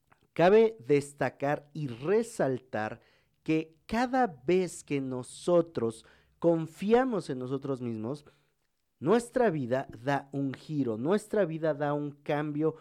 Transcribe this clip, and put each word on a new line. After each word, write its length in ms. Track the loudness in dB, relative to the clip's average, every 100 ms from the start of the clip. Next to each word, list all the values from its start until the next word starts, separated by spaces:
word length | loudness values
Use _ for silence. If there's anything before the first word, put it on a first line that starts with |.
| _ _ _
Cabe 460 | 2 6 8 6 2
destacar 920 | 0 2 0 -4 -4 -2 -4 -4 -6
y 140 | -8 -8
resaltar 1160 | -6 0 0 0 -2 -2 -2 -6 -6 -6 -8 _ _ _ _
que 340 | -2 -2 -2 _
cada 420 | -6 -2 0 0 0 -2 0
vez 360 | 0 0 -6
que 200 | -6 -4
nosotros 1040 | -4 -6 -8 -6 2 4 4 0 -4 -4 -14 _ _ _
confiamos 920 | 2 2 -2 -6 2 4 4 -2 -4
en 100 | -6
nosotros 440 | -4 -4 -4 -4
mismos, 420 | -4 -4 -6 -8 -12 _ _ _ _ _ _ _
nuestra 520 | 2 2 2 0 2
vida 360 | 0 -2 -2 -2 -6
da 280 | -2 -2 -2
un 220 | -6 -4
giro, 420 | -6 -6 -2 -2 -2
nuestra 480 | 0 -2 0 0
vida 300 | 0 0 -2
da 180 | 0 -2
un 200 | -2 -4
cambio 640 | -8 -4 -2 -2 -2 -2 -2